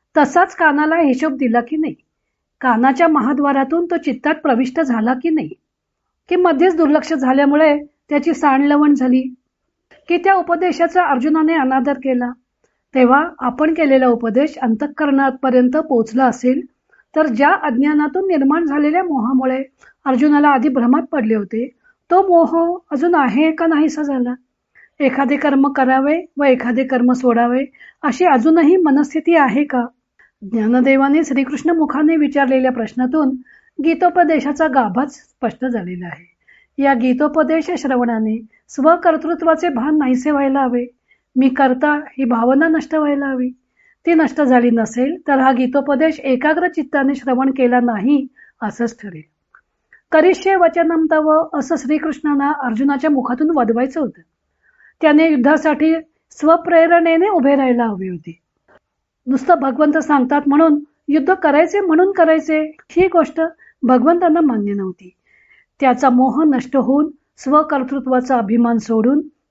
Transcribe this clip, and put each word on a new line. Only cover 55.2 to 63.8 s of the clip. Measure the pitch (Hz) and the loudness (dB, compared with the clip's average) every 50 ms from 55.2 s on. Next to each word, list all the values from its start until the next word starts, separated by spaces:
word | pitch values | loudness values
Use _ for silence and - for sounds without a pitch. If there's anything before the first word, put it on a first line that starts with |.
| 320 330 | 4 2
युद्धासाठी | 302 254 226 285 311 302 311 311 294 - 302 320 320 330 320 _ _ _ _ _ | 2 2 2 2 2 2 0 -2 -2 0 0 0 0 -2 -6 _ _ _ _ _
स्वप्रेरणेने | _ - 294 311 330 339 339 359 349 330 330 339 349 339 330 339 330 330 359 427 | _ -2 2 2 2 2 2 2 2 4 4 4 4 2 2 2 2 2 2 0
उभे | 403 330 247 277 285 | 0 0 2 2 2
राहायला | 277 269 254 240 240 233 | 2 2 0 0 0 -2
हवे | 226 202 180 190 185 | -4 -4 -6 -8 -10
होते. | 180 160 - 170 165 - _ _ _ _ _ _ _ _ _ _ _ _ _ _ _ _ _ | -10 -12 -14 -16 -20 -20 _ _ _ _ _ _ _ _ _ _ _ _ _ _ _ _ _
नुसतं | 254 277 - - - 349 | -4 -4 -2 0 0 0
भगवंत | 294 277 269 240 277 302 294 294 320 | 0 0 -2 0 0 0 2 2 0
सांगतात | - - 294 277 247 254 294 285 285 | 0 0 0 0 0 0 -2 0 0
म्हणून | 285 277 302 330 320 294 294 294 - _ _ _ - | 0 2 4 4 4 2 0 -2 -8 _ _ _ -2
युद्ध | 285 311 262 - 381 | -2 0 0 0 0
करायचे | 381 359 302 285 294 349 320 - 403 | 0 0 2 2 2 2 2 0 -2
म्हणून | 392 349 311 320 370 392 | 0 0 2 2 2 2
करायचे | 392 - 330 320 320 320 320 - 311 311 311 311 - _ _ _ | 2 2 2 2 2 0 0 -2 -2 -2 -4 -6 -10 _ _ _
ही | - 339 381 | 0 0 0
गोष्ट | 370 359 339 302 - - - 320 330 - _ _ _ _ _ | 2 2 0 0 0 -2 -4 -4 -4 -6 _ _ _ _ _